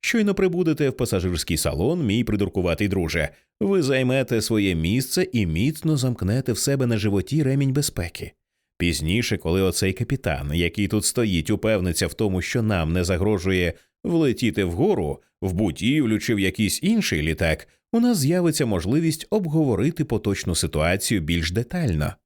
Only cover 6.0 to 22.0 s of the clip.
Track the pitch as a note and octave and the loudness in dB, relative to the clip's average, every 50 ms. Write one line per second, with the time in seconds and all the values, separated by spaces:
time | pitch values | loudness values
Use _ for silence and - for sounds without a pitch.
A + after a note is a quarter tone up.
6 | B2 C3 A#2+ - F#2 F2+ G#2+ C3 C3 - A2+ - - - C#3 C#3 C3 A#2+ A#2 G#2+ | 0 -2 -2 -2 -2 0 0 0 0 -2 -2 -2 0 -2 0 0 0 0 0 0
7 | G#2 G#2+ G2+ G2 F#2 - C3 D#3 D3+ C3 C3+ C#3 C#3 C3+ C3 D3 C#3+ - - - | 0 2 2 0 0 0 0 0 2 2 2 2 2 2 0 0 -2 -2 -4 -4
8 | F2+ E2+ - - - F2 _ _ _ _ _ _ _ _ _ _ F2 F2 D#2 C#2+ | -6 -6 -8 -12 -14 -14 _ _ _ _ _ _ _ _ _ _ 0 0 0 0
9 | D2+ D#2 F#2 A#2 A2+ - A2+ F2+ - E2 E2+ F#2+ F#2+ F#2 F2 - - F#2+ F#2 - | 0 0 0 0 0 -2 -4 -2 -2 0 2 2 2 0 0 0 -2 -2 -2 -2
10 | A#2 - - C3 - - D2+ C2+ C#2 C#2+ D2 E2 E2+ E2 - - G2+ F#2+ - G#2+ | -4 -4 -4 -4 -2 -4 -4 -4 -4 -2 0 0 0 0 0 -2 -2 0 0 0
11 | G2+ - - - A#2+ A2 F#2 E2 D#2 - G#2+ - - G#2+ A2 G2+ F2+ F2+ E2+ - | 0 0 0 0 0 2 2 0 0 0 -2 0 0 0 0 0 0 0 0 0
12 | - E2 - - A2+ G2+ F#2 F#2 E2+ - - B2+ A2+ G#2+ G#2+ F2+ D#2+ D#2 E2+ F2+ | -2 -2 -2 -2 -2 0 0 -2 -4 -2 -2 -2 0 0 0 0 0 0 0 0
13 | F2+ E2+ F#2+ E2 F#2 G#2 G#2+ F#2+ F2 G2 F#2+ F#2 F2 E2+ E2 - _ _ _ _ | 0 0 0 0 2 0 0 0 0 0 0 2 2 0 -2 -6 _ _ _ _
14 | _ - E3+ E3 D#3+ C3+ A2+ - - A2 - - G2 F2+ E2+ F2+ C#3+ G#3+ G2 - | _ 0 2 2 2 2 2 2 0 0 0 0 -2 -2 0 0 0 0 0 0
15 | E2+ D2 C2+ - _ _ _ _ - F#2+ F2+ F2 A2 F#2+ D2 - F2 A#2 C#3+ D#3 | -2 -4 -4 -8 _ _ _ _ -4 -2 0 0 0 0 0 0 0 0 2 2
16 | C#3 A2+ A2 G2+ - - A#2 G2+ G2 F#2 - - G#2+ F#2+ - - - F#3 A3+ A3+ | 2 2 0 0 0 -2 0 0 0 0 0 0 0 0 0 0 0 0 0 0
17 | - - - D#2 D2 D#2+ D#2 - F#2 E2 D#2 - - _ _ _ _ _ - A#3 | 0 0 -2 0 0 -2 0 0 0 0 0 -2 -6 _ _ _ _ _ 0 2
18 | A#3+ B3 A#3+ F3+ C3 C#3 E3+ F3+ F3 E3+ D3+ - D3 A#2 G#2 F2 D#2+ F#2 B2 D#3 | 2 2 2 2 2 2 2 2 2 2 2 0 0 0 0 0 0 2 0 2
19 | E3 D#3+ D3+ - - _ - A3 F#3+ D#3+ D3 D#3+ D#3 C3+ A2 E2+ G#2+ D#3 E3 - | 2 0 -2 -2 -4 _ -2 -2 -2 0 0 0 2 2 2 2 0 0 0 -2
20 | D3+ - A#2+ G#2 - G#2 G2 - - F#2+ E2+ - - D#2+ - D2+ D2+ E2+ F#2 G2+ | -2 -2 -2 -2 0 -2 -2 -2 -2 -4 -2 -2 -2 -2 0 0 0 0 0 0
21 | - - B2 G2 D#2 D2+ E2+ E2+ D#2+ E2 F2 A2 B2 - - F3+ E3 A#2+ E2+ D2+ | 0 0 0 0 0 0 0 0 0 0 -2 -2 -4 -4 -4 -4 -2 0 0 0